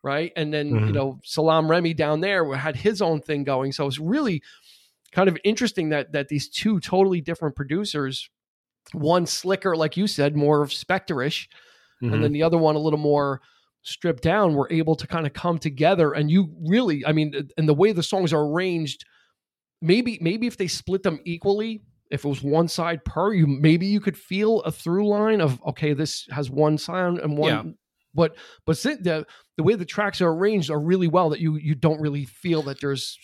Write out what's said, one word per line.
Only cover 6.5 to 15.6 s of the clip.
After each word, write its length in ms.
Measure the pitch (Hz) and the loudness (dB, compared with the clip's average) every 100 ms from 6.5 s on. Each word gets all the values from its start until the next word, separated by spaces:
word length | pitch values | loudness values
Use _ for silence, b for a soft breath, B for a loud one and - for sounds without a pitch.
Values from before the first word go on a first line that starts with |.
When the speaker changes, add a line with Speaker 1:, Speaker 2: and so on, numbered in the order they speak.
| - 214 202 | -4 0 0
Speaker 1:
totally 400 | - 185 196 180 | 0 2 2 2
different 340 | 147 170 156 - | -4 -6 -6 -6
producers, 760 | 139 160 208 151 135 131 - _ _ _ _ _ _ | -4 -4 -4 -4 -4 -6 -12 _ _ _ _ _ _
one 320 | - 151 175 170 | -4 2 2 2
slicker, 500 | - 185 190 190 160 | -4 -2 -2 0 0
like 200 | 156 175 | 0 0
you 100 | 202 | -2
said, 280 | - 143 147 | 2 0 2
more 260 | 147 147 | 4 4
of 120 | 147 | 2
Spectre-ish, 760 | - - 185 - 151 135 - - b b b b b | -4 -4 -4 -2 -2 -2 -4 -10 b b b b b
Speaker 2:
Mm-hmm. 100 | 120 | -2
Speaker 1:
and 100 | 110 | 0
then 80 | 147 | 0
the 100 | 147 | 2
other 140 | 165 170 | 2 4
one 180 | 160 151 | 4 2
a 40 | |
little 200 | 156 151 | 2 0
more 420 | 147 147 143 131 b b b _ | 2 2 2 -4 b b b _
stripped 400 | - - 175 139 | -16 -6 -4 0
down, 300 | 165 202 190 147 | 0 2 2 2
were 120 | 135 | 0
able 240 | 160 160 160 | 0 0 0
to 120 | - | -2
kind 180 | 170 151 | -4 -4
of 80 | |
come 240 | - 175 | -4 -4
together. 540 | 165 | -2